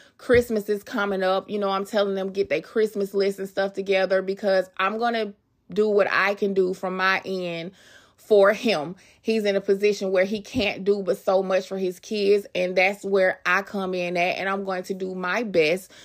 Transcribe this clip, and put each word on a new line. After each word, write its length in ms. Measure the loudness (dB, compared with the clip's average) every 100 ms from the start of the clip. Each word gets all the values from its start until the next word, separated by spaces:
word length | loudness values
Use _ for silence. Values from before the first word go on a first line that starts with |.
| -20 _
Christmas 500 | 2 2 4 -2 -2
is 120 | -4
coming 400 | -4 -4 -2 0
up, 300 | 0 0 -2
you 80 | -4
know, 100 | -2
I'm 160 | -2 -2
telling 300 | 0 0 -2
them 160 | -4
get 180 | -4 -2
their 120 | -4
Christmas 520 | -2 0 0 -2 -4
list 240 | 0 0 -2
and 100 | -6
stuff 260 | -4 -4
together 500 | -4 0 0 2 0
because 480 | -2 -2 0 0 0 -2
I'm 200 | -2 0
gonna 360 | -2 -2 -4 -10 _ _ -6
do 160 | 0 2
what 240 | 2 2
I 220 | 2 0
can 220 | 0 0 2
do 180 | 0
from 240 | -2 -6 -2
my 240 | 0 0 -2
end 480 | -6 -6 -8 -10 -14 -20 -20 _ _ 4
for 240 | 6 6
him. 420 | 4 0 0 -2 -10 -20 _
He's 200 | -2 0
in 120 | 0 0
a 60 |
position 500 | 0 2 2 0 0
where 120 | 0
he 160 | 0 -2
can't 440 | -6 -4 -2 -2
do 180 | 0 0
but 160 | 0 -2
so 240 | 0 0
much 260 | 2 0 -2
for 120 | -4
his 200 | -4 -6
kids, 460 | -6 0 2 2 0
and 220 | -4 -2 2
that's 280 | 2 0
where 380 | 0 2 2 0
I 200 | 0 0
come 320 | 0 -4 -4 -4
in 200 | -2 0
at, 220 | 0 -2
and 100 | -4
I'm 180 | -4 -4
going 180 | -6
to 100 | -6
do 220 | -6 -8 -6
my 260 | -4 -4
best 500 | 0 2 2 2 -4 -20